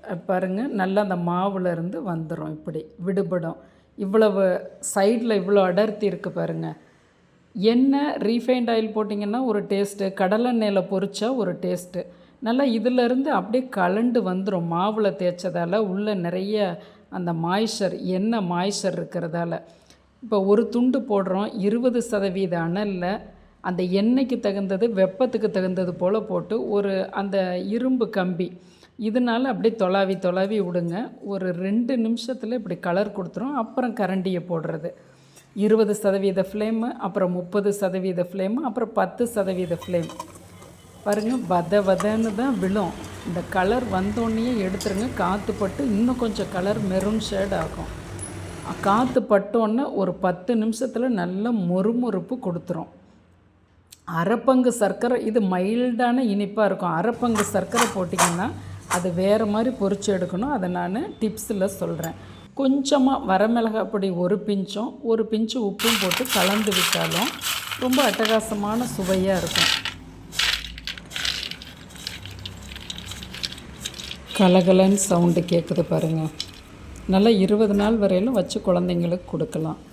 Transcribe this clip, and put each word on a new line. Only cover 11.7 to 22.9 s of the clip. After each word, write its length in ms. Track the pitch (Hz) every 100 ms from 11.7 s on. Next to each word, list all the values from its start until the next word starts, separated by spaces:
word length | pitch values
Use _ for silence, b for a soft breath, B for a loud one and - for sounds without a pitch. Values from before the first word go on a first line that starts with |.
| 180 180 180 170 B B B
நல்லா 220 | 220 247 277
இதிலிருந்து 640 | 226 226 254 240 254 277
அப்படியே 320 | 226 185 247 254
கலண்டு 500 | 202 180 196 240 240
வந்துரும். 460 | 185 185 196 190 170
மாவுல 360 | 165 196 220 208 190
தேய்ச்சதால 600 | 180 175 190 175 170 202 214
உள்ள 280 | 185 214 202
நிறைய 420 | 170 185 196 214 196 170 B B B
அந்த 220 | 190 175
மாய்ஸ்சர், 640 | 165 165 190 220 - 185 - 180
எண்ணெய் 400 | 185 208 233 180
மாய்ஸ்சர் 460 | 175 190 202 196 170
இருக்கிறதால. 580 | 165 175 165 170 170 165 - b b b b _
இப்போ 140 | 226 208 190
ஒரு 240 | 214 220
துண்டு 300 | 240 247 254
போடுறோம், 500 | - 202 185 185 214 220
இருபது 400 | 196 233 254 233
சதவீத 580 | 233 208 196 185 190 175
அனல்ல 460 | 165 180 208